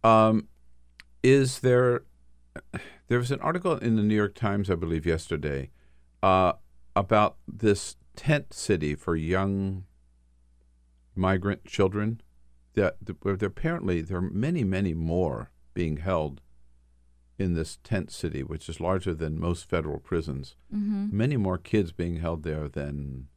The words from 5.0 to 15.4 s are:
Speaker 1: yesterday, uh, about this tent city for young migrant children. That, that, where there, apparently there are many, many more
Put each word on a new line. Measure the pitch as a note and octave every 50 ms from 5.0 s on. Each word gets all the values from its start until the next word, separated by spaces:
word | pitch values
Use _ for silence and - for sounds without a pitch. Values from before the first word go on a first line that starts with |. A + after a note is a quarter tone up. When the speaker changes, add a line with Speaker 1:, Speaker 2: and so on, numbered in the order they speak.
| D2+
Speaker 1:
yesterday, | E2+ E2 D#2+ - - E2+ D2+ D2 D2+ C#2+ C2+ C2+ - - _ _ - - - - _ _ _
uh, | - F#2+ F#2 F#2 F#2 F2+ - - - - - - - - - G2+
about | G2 F#2 A2 G#2+ G#2+ - - - - -
this | - - - G#2+ G2+ G2+ - - - _ - - - -
tent | - C#3 D3+ D3 C3+ - -
city | - - - G#2 E2+ D#2 D2 D2
for | - - - E2+
young | E2 D#2+ D#2+ F2+ F#2 G2 G2 G2 G2 G2 F#2+ F#2+ F#2+ F#2+ - _ _ _ _ _ _ _ _ _ _ _ _ _ _ _ _ _ _ _ _ _ _ _ _ _ F#2+
migrant | F#2 F#2 G2 F#2+ F2 G2+ G2+ - -
children. | - - - G2+ F#2+ F#2+ G#2 G#2 A2 A#2 A2+ - _ _ - - - _ _ _ _ _
That, | G#2+ G2 F2 - -
that, | - - F#2 - -
where | G2+ G2 F#2
there, | G#2 F#2+
apparently | - - - D#3+ E3+ E3+ - F#2+ F2+ E2+
there | E2 E2 F#2+ F2+
are |
many, | F#2 F#2 - F#2+ A#2 D3+ F3 E3+ A#2
many | F#2 F#2+ F#2+ G2+ F#2 D#2+
more | E2 E2 D#2+ E2 F2+ F#2 D#2+ B1+ A1+